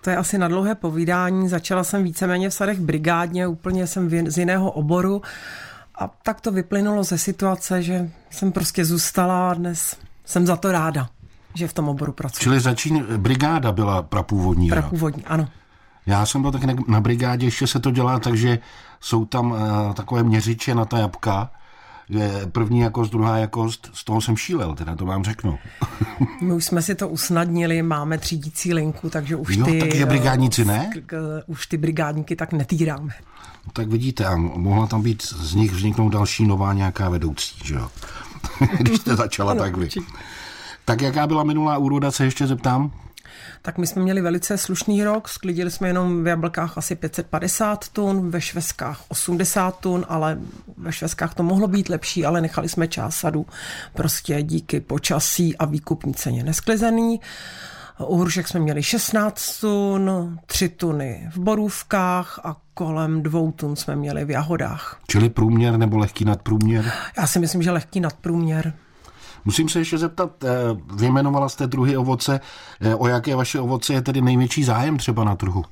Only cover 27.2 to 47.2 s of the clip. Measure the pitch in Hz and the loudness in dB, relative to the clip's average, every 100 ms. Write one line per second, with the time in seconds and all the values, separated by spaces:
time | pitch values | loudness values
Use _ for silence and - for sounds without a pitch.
27.2 | - 170 170 170 170 165 165 151 147 160 | 0 0 2 0 2 0 0 0 -2 -4
28.2 | - 165 147 - 185 170 156 156 160 165 | -4 -6 -6 -6 -2 0 0 -4 -6 -6
29.2 | 143 160 135 98 131 160 160 151 139 135 | -4 -4 0 2 4 4 2 2 4 4
30.2 | 131 131 131 113 110 104 170 208 - 160 | 4 4 2 4 2 2 0 -6 -8 -8
31.2 | 160 156 - 160 - 165 156 156 151 151 | -6 -8 -8 -10 -4 -2 0 0 -2 -2
32.2 | 151 165 160 165 139 165 160 143 147 117 | -4 -4 -2 -2 0 2 0 -2 -8 -10
33.2 | - - - - - - 110 113 127 127 | -16 -20 -20 -18 -12 -6 0 0 0 0
34.2 | 95 87 82 85 90 101 110 110 110 110 | 0 2 0 0 2 4 4 2 0 0
35.2 | - 82 78 92 107 90 104 104 110 104 | -4 -8 -2 2 2 2 0 2 2 4
36.2 | 101 - 107 98 98 98 95 - 92 87 | 0 2 4 4 2 2 0 0 0 0
37.2 | 80 71 - - 69 71 57 - - - | -2 -4 -8 -8 -6 -4 -4 -10 -16 -14
38.2 | - - - - - 196 127 226 - 113 | -16 -12 -12 2 2 4 2 2 2 0
39.2 | 110 - 101 107 98 90 87 - 175 - | 0 0 0 2 0 -2 -2 -4 -8 -14
40.2 | - - - - - - - 113 135 139 | -16 -16 -16 -16 -18 -12 -2 0 0 2
41.2 | 147 156 151 156 151 147 139 143 139 135 | 2 2 2 2 2 2 2 2 0 2
42.2 | 135 127 139 131 135 127 143 - - - | 0 2 0 0 2 2 0 -4 -18 -20
43.2 | - - - - - 165 170 - 185 190 | -20 -20 -20 -14 -10 -4 -2 0 0 2
44.2 | 175 170 170 202 - 190 - 202 208 214 | 0 -2 -2 -4 -2 -4 0 2 2 0
45.2 | 214 - 190 170 180 175 185 180 180 175 | -2 -8 -4 -2 -2 -2 0 0 2 0
46.2 | 170 165 165 165 170 - 156 165 160 - | 0 0 -2 -2 -4 -4 -6 -4 -6 -6